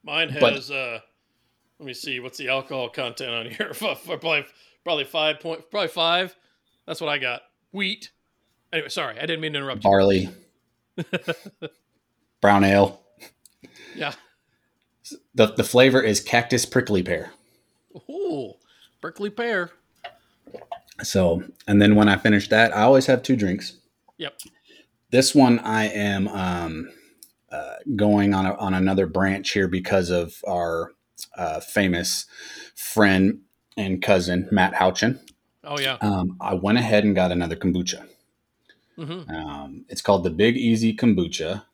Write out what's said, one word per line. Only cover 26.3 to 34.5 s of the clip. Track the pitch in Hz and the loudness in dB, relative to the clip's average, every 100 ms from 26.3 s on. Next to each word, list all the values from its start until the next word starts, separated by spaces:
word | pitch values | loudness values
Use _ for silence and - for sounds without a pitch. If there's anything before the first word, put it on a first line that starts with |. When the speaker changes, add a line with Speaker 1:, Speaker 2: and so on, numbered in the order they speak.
| 101 92 87 82 80 - - _ _ - _ _ | -2 -4 -4 -6 -8 -12 -18 _ _ -20 _ _
Speaker 2:
uh, | - - - - 110 | -12 -12 -12 -6 0
going | 104 104 101 | 4 4 4
on | 95 | 2
a, | 95 101 | 0 -2
on | 101 | -2
another | 92 95 95 90 | 0 2 2 0
branch | 90 95 98 98 | 2 0 0 -2
here | 101 95 | -2 0
because | 92 90 98 90 | -2 0 0 2
of | 87 85 - - | -2 -4 -10 -6
our, | 90 85 82 85 _ _ - - - | -4 -2 -4 -6 _ _ -20 -20 -8
uh, | 85 78 | -6 -6
famous | - - 95 87 85 - - - - - - | -4 0 0 0 -4 -6 -10 -18 -20 -20 -20
friend | - - - 101 95 95 - _ _ _ - | -14 -6 2 4 4 2 0 _ _ _ -10
and | 98 92 | -6 -4
cousin, | 101 95 90 90 92 | 2 2 2 -4 0